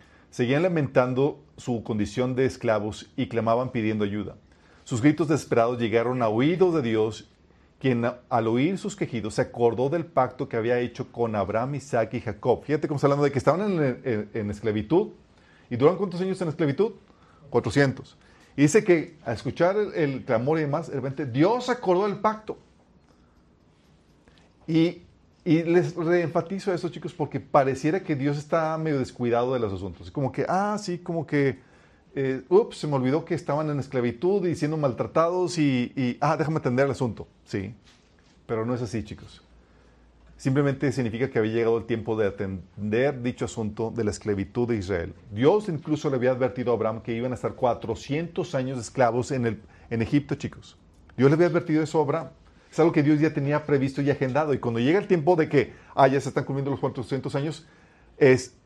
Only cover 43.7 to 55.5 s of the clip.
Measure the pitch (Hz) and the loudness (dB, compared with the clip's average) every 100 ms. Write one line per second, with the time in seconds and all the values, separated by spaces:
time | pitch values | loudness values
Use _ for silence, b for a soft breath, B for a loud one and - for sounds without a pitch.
43.7 | 107 110 117 107 95 107 98 95 120 120 | -4 -4 -2 -4 -2 -4 -4 -2 -2 -2
44.7 | 113 90 87 87 - - 104 139 214 208 | -2 -2 -4 -4 -10 -12 2 2 2 0
45.7 | 151 160 147 156 131 127 127 127 127 120 | -6 -4 -2 -2 0 0 2 -2 -2 0
46.7 | 113 110 113 117 117 127 120 117 104 123 | 0 0 -4 -6 -6 -4 -4 -6 -2 -2
47.7 | 110 107 107 - 147 170 190 170 135 131 | 0 -4 -8 -6 -6 -4 -6 -6 -4 -4
48.7 | 127 110 131 120 120 120 131 117 104 - | -8 -6 0 2 2 -2 -2 -2 -4 -12
49.7 | B B 113 113 143 143 - - - - | B B -4 0 0 0 -6 -8 -12 -20
50.7 | - _ _ - - 131 160 175 160 - | -20 _ _ -14 2 4 6 4 2 0
51.7 | 156 147 160 143 160 - - _ b b | 0 2 0 0 -2 -8 -16 _ b b
52.7 | - 165 156 143 151 156 151 139 147 147 | 2 4 4 4 4 2 0 0 -2 2
53.7 | 143 135 147 143 135 131 131 156 127 120 | 0 2 0 0 0 0 0 0 0 0
54.7 | 117 127 190 - 175 151 175 156 | 0 2 2 2 2 4 2 4